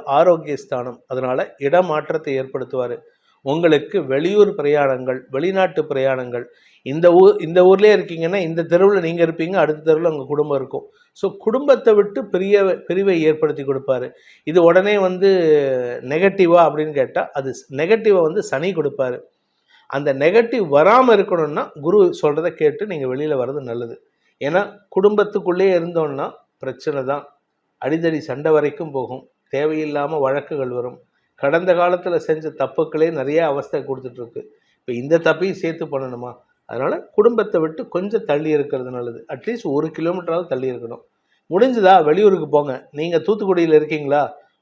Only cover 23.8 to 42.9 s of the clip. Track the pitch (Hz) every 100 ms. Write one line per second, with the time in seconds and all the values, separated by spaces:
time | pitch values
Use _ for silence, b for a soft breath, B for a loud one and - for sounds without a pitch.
23.8 | 117 - _ _ _ _ 135 175 208 -
24.8 | _ - 202 208 208 208 180 175 190 180
25.8 | 170 165 151 135 165 - _ _ 131 127
26.8 | - 143 131 143 - _ _ _ _ _
27.8 | 131 160 165 156 - 127 156 156 147 143
28.8 | 160 135 117 127 - _ _ 139 151 156
29.8 | 151 147 143 160 135 143 143 151 127 123
30.8 | 123 131 _ _ _ _ 143 165 185 175
31.8 | 175 180 180 165 - 156 156 - 131 -
32.8 | 156 156 165 160 131 151 160 143 139 151
33.8 | 131 131 127 123 117 - - _ _ _
34.8 | - 120 135 165 165 156 190 180 165 160
35.8 | 156 139 131 123 123 120 _ _ - 117
36.8 | 135 330 - - 220 233 208 175 156 156
37.8 | 247 175 202 214 - 147 156 151 143 135
38.8 | 127 123 120 117 - 139 - 233 170 139
39.8 | 156 165 160 180 170 165 170 127 131 120
40.8 | 117 123 _ _ _ _ - 170 254 240
41.8 | 185 190 151 165 208 185 147 147 147 127
42.8 | -